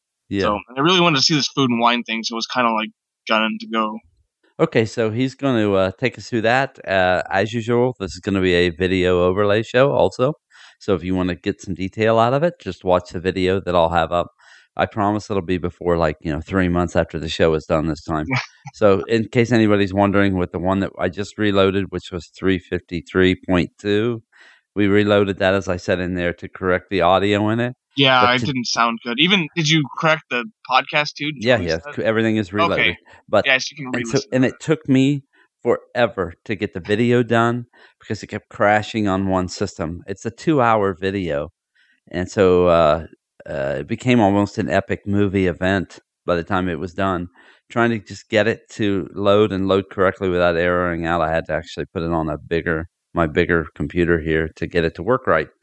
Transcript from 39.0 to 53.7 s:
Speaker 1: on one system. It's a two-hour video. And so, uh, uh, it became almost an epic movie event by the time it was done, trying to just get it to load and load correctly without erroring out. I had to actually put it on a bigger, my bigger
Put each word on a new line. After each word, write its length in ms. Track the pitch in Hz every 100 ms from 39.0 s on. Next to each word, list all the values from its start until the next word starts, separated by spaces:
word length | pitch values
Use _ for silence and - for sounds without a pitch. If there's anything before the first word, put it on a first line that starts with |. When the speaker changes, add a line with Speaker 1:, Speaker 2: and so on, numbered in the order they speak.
| 104
Speaker 1:
on 180 | 95 98
one 220 | 92 90
system. 540 | - 101 - 80 85 -
It's 200 | 98 117
a 40 |
two-hour 680 | - - 147 117 110 98 85
video. 480 | 95 101 87 71 82 _ _ _ _ _ -
And 180 | 87 92
so, 360 | 107 92 90 90
uh, 400 | 85 78 80 78 _ _ _ 80
uh, 280 | 76 67 69
it 80 | 73
became 320 | 113 127 120
almost 380 | 98 101 101 -
an 100 | 73
epic 320 | 95 - 98 98
movie 400 | 101 101 98 92
event 520 | 82 92 98 80 - _ _ -
by 100 | 87
the 80 |
time 240 | 82 95 92
it 100 | 78
was 140 | 87
done, 340 | 87 98 90 87 _ - _ -
trying 180 | 123 117
to 100 | 113
just 300 | - 104 -
get 180 | 107 107
it 220 | - _
to 400 | - 104 98 76
load 360 | 92 101 101 107
and 160 | 95 95
load 220 | 98 -
correctly 380 | - 95 - 95
without 260 | 87 87
erroring 520 | 82 87 87 90 82 82
out. 160 | 87
I 100 | 78
had 140 | 82 78
to 80 |
actually 320 | 78 80 - 76
put 160 | 90
it 80 | 82
on 180 | 82 78
a 80 | 76
bigger, 520 | - 82 85 80 82 _ _
my 120 | 87 82
bigger 400 | 76 85 85 78